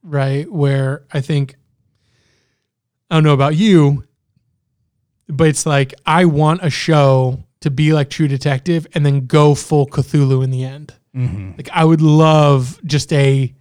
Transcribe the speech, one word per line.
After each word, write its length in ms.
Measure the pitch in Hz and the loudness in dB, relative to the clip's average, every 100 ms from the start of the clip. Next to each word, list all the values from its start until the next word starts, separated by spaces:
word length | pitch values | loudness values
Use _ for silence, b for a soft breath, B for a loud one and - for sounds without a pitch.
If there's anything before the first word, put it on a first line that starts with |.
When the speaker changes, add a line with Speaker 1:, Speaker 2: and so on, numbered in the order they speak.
Speaker 1:
right? 480 | 180 143 135 139 151 | -6 -4 -2 -4 -6
Where 540 | 185 143 135 131 143 _ | -2 -2 0 -2 -6 _
I 80 | 147 | -8
think, 360 | 131 151 131 - _ _ _ _ _ _ _ _ _ _ _ _ _ _ _ | -4 -4 -4 -10 _ _ _ _ _ _ _ _ _ _ _ _ _ _ _
I 60 | 165 | 0
don't 80 | |
know 100 | 156 | 2
about 220 | 139 139 156 | 2 0 0
you, 480 | 214 180 143 143 - _ _ _ _ _ _ _ _ _ _ _ - | 4 4 4 0 -8 _ _ _ _ _ _ _ _ _ _ _ -12
but 200 | 143 160 | 0 0
it's 160 | 147 - | 0 -2
like, 280 | 139 135 - - | -2 -2 -6 -2
I 180 | 160 180 | 2 2
want 340 | 147 151 175 | 2 0 0
a 80 | 180 | -4
show 720 | - - 156 139 131 127 131 - _ | -4 0 2 4 2 0 -6 -14 _
to 100 | 156 | -8
be 220 | 131 151 | -2 0
like 160 | 156 143 | 0 -2
True 180 | - 156 | -4 -4
Detective 580 | 135 147 131 180 170 156 | -2 -4 -4 -2 -4 -4
and 100 | 170 | -2
then 220 | 143 139 127 | 0 0 0
go 280 | 151 147 | 2 4
full 320 | 143 - 151 139 | 2 -2 -2 -2
Cthulhu 580 | - 131 151 139 131 | -4 -2 0 0 0
in 60 | 131 | -2
the 140 | 127 | -6
end. 300 | 131 139 151 _ _ 127 | -8 -14 -20 _ _ -8
Speaker 2:
Mm-hmm. 360 | 123 98 95 85 | -6 -6 -12 -16
Speaker 1:
Like, 120 | - | -6
I 120 | 175 | 0
would 160 | 160 160 | 2 4
love 800 | 156 151 160 156 147 139 123 - | 4 4 4 4 4 2 0 -8
just 280 | 156 143 - | -4 -4 -2
a 420 | 151 139 135 127 - | 0 2 0 -2 -8